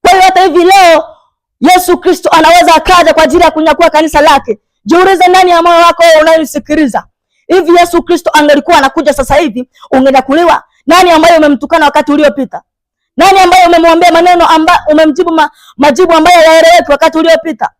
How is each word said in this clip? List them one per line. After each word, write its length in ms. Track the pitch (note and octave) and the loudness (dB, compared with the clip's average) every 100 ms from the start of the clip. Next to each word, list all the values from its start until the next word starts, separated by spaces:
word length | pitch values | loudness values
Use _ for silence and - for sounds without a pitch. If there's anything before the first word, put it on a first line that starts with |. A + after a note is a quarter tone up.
Kwa 80 | - | 2
hiyo 120 | F#4+ | 2
hata 200 | F#4 F#4 | 2 0
hivi 220 | F#4 D#4+ | 0 0
leo 400 | F4 G4 F4+ D#4+ - - _ _ _ _ | 2 2 4 2 -2 -20 _ _ _ _
Yesu 380 | D4 F4+ F4+ F4+ | 0 0 0 -2
Kristo 300 | F#4 E4+ - | -2 -4 -2
anaweza 440 | D#4 D#4+ F4 F4 | 0 2 2 2
akaja 400 | D#4+ - F4+ E4 | 0 0 0 2
kwa 80 | D#4 | 0
ajili 200 | D#4 E4+ | 0 2
ya 80 | E4 | 0
kunyakua 400 | D#4 D#4 D4+ E4+ | 0 -4 0 0
kanisa 300 | D4+ D#4 D4 | 0 -2 -2
lake. 380 | D4+ C#4+ - G#3 _ _ | 0 -2 -4 -12 _ _
Jiulize 440 | G3+ E4 F#4 F#4 F4+ | -2 0 0 0 2
ndani 220 | F#4 F4+ | 2 2
ya 120 | E4+ | 0
moyo 180 | E4+ E4+ | 0 2
wako 220 | E4+ E4 | 0 2
wewe 180 | E4+ D#4 | 2 2
unayenisikiliza. 840 | D#4+ D#4+ D4 D4 - D4+ C#4+ G3+ - _ _ _ - | 2 0 -2 -10 -6 -4 -2 -6 -10 _ _ _ -4
Hivi 280 | F#4 E4 F4 | -2 2 0
Yesu 260 | E4+ E4+ | 0 -2
Kristo 280 | E4+ F4 - | -4 -4 -2
angelikuwa 440 | D4+ D4 C#4+ D4+ E4 | -2 0 -2 0 -2
anakuja 340 | C4 - D4 | -2 -4 -4
sasa 220 | C#4 B3+ C#4 | -4 -4 -2
hivi, 340 | D#4+ A3 B3 _ - | -4 -8 -14 _ -6
ungenyakuliwa? 760 | C4 C4+ C4 C4 D4 F4 - _ _ - | -2 0 0 -2 -2 0 -2 _ _ -2
Nani 240 | F4 F4+ | 0 2
ambaye 280 | D#4+ E4 E4 | 2 2 2
umemtukana 460 | D4+ C#4+ C#4+ E4 | 0 -2 -4 -2
wakati 280 | C#4+ D4 D4+ | 0 -2 -2
uliopita? 500 | D4 D4 C#4+ B3+ - _ _ _ _ _ - | -2 -2 -4 -10 -12 _ _ _ _ _ -2
Nani 220 | F#4 F#4+ | 0 2
ambaye 260 | F4+ F#4 F4 | 2 2 2
umemwambia 460 | E4+ E4 E4 F4 | 2 2 2 0
maneno 340 | E4+ F4 F4 E4 | 2 0 0 0
amba-, 380 | D#4+ D#4+ F4 - | 0 0 -2 -2
umemjibu 420 | D4+ D#4 C4+ E4+ | 0 0 -2 -4
ma-, 160 | D#4+ D4+ _ - - | -2 -4 _ -20 -4
majibu 360 | C#4+ B3 F4 | -2 0 0
ambayo 240 | D#4+ D#4+ F4 | 2 2 2
hayaeleweki 520 | D#4+ D#4+ E4 F4 - | 4 4 4 2 0
wakati 280 | C#4 D#4+ D#4+ | -2 -2 -2
uliopita? 520 | D#4+ D#4+ A3+ G#3+ - | 0 -2 -4 -10 -10